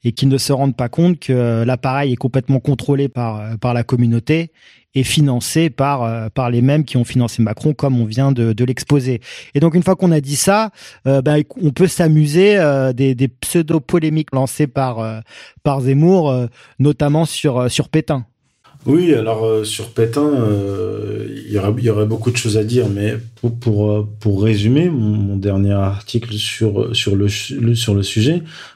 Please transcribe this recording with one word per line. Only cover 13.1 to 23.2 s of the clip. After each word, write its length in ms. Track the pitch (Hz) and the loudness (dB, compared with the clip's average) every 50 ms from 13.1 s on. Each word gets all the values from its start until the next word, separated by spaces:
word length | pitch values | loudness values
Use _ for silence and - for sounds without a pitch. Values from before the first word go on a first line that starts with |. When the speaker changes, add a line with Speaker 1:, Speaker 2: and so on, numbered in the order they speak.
| 131 | 2
Speaker 1:
des 120 | 117 135 123 | 0 0 -2
pseudo-polémiques 1040 | - - - - - 175 160 151 165 156 - - - 175 156 156 156 156 151 - | -2 -6 -8 -2 -2 0 0 0 0 -2 -2 0 0 0 0 2 0 -2 -2 -2
lancées 360 | - 131 135 127 - - 151 131 | -2 -2 -2 -2 -2 -2 -2 -2
par, 320 | - 139 131 127 113 113 | 0 -2 -2 -2 -4 -6
euh, 200 | 110 110 113 110 110 _ - - - - - - - | -6 -8 -8 -10 -14 _ -20 -20 -20 -20 -12 -6 -2
par 180 | 147 139 139 | -2 0 0
Zemmour, 480 | 123 131 135 143 160 175 190 185 156 143 | 0 2 2 4 4 4 4 4 2 2
euh, 160 | 127 127 120 117 - _ - - _ - | 0 -2 -2 -4 -8 _ -20 -12 _ 0
notamment 480 | 131 147 147 - 151 143 147 160 165 | 0 2 2 2 0 0 2 0 0
sur, 320 | - - - - 147 120 123 | -2 -2 -2 -2 0 0 0
euh, 100 | 123 123 | 0 -2
sur 220 | - - 135 - | 0 -2 -4 -2
Pétain. 360 | - 160 156 - 151 131 110 - _ _ _ _ _ _ _ _ _ - - | -2 -2 -2 -2 -4 -6 -6 -10 _ _ _ _ _ _ _ _ _ -10 -2
Speaker 2:
Oui, 280 | 123 139 175 180 170 143 | 0 2 2 4 4 2
alors, 300 | 113 110 113 110 110 113 | 2 2 -2 -2 0 0
euh, 200 | 113 110 107 104 | 0 0 0 -2
sur 240 | 107 - - 104 - | -4 -6 -10 -10 -8
Pétain, 400 | - 120 113 117 117 143 147 151 | -2 -2 0 0 0 0 0 0
euh, 960 | 143 127 113 107 104 101 98 98 98 98 - 101 104 104 104 104 107 107 110 110 110 110 110 | 2 2 2 2 0 0 -2 -4 -4 -6 -6 -6 -6 -6 -8 -8 -8 -8 -8 -10 -12 -12 -8
il 60 | - | -4
y 60 | 107 101 | -4 -2
aurait, 160 | 95 107 113 - | 0 0 0 0
il 60 | 120 | 0
y 60 | 117 | 0
aurait 160 | 104 104 107 | 2 2 0
beaucoup 260 | 107 110 110 - 123 | 0 -2 -2 -2 -2
de 60 | 117 - | -2 -2
choses 180 | - 113 104 | -2 0 0
à 80 | 110 107 | 0 0
dire, 240 | 110 120 123 113 101 | 0 0 0 0 0
mais 280 | 98 101 104 110 117 113 | 0 -2 -2 -4 -4 -6